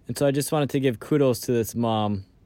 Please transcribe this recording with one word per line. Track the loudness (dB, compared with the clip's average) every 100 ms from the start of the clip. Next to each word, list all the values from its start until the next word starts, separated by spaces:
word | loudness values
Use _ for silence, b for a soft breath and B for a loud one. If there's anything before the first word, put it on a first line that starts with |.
| -12
And | -2
so |
I | 0
just | 0 -2
wanted | 0 0
to | 0
give | 0 -2
kudos | 0 2 4 2
to | 0
this | 0 0
mom, | -2 0 0 0 -2 -6 _